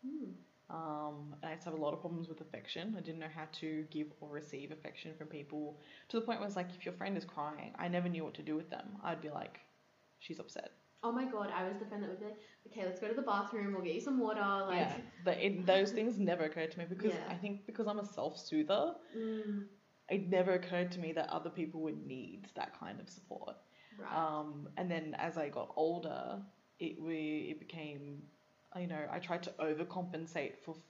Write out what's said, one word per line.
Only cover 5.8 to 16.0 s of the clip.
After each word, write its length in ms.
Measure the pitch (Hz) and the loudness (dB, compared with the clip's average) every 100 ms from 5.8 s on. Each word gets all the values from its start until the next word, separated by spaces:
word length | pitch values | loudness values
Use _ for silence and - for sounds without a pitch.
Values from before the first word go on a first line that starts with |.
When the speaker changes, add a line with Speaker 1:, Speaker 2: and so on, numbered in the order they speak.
| - - - | -16 -20 0
Speaker 2:
to 100 | 226 | 0
the 60 | |
point 160 | 226 220 | 2 0
where 60 | 202 | 0
it's 100 | 196 | 0
like, 140 | 180 | -2
if 120 | - - | -4 -6
your 80 | |
friend 240 | 180 190 196 | -4 0 0
is 60 | |
crying, 500 | - - 147 - - - | -2 -4 -4 -4 -8 -2
I 80 | 175 | 2
never 200 | 175 175 | 4 4
knew 160 | 170 | 0
what 100 | 156 | -2
to 80 | - | -4
do 140 | 156 156 | -2 -2
with 140 | 170 | -2
them. 160 | - - 202 | -6 -6 -6
I'd 160 | - 160 | -2 -2
be 80 | 156 | -2
like, 320 | - - - - _ _ _ _ _ | -4 -6 -10 -20 _ _ _ _ _
"She's 200 | - 160 | -10 -8
upset." 320 | - - - - _ _ | -6 -8 -8 -12 _ _
Speaker 1:
Oh 100 | 233 | 0
my 140 | 240 262 | 2 2
God, 240 | 214 202 | 0 0
I 140 | 170 185 | 0 0
was 80 | 202 | 0
the 80 | |
friend 180 | 208 208 | -4 -4
that 60 | 202 | -4
would 100 | 185 | -4
be 60 | |
like, 140 | 208 214 - - - | -6 -8 -14 -20 -14
"Okay, 160 | - 185 | -4 -2
let's 120 | 185 | 0
go 100 | 208 | 0
to 60 | |
the 60 | 226 | 0
bathroom, 520 | 247 202 202 226 202 | 4 2 2 0 0
we'll 80 | 190 | 0
get 100 | 175 | 2
you 60 | 175 | 0
some 180 | 269 262 | 4 4
water," 220 | 220 214 | 6 4
like 380 | 202 196 190 180 | 4 4 4 4
Speaker 2:
Yeah, 180 | 147 143 - - | 4 2 -6 0
but 140 | 175 - | 2 6
it, 300 | 202 196 180 | 4 4 8
those 260 | 190 202 | 10 10
things 260 | 240 | 6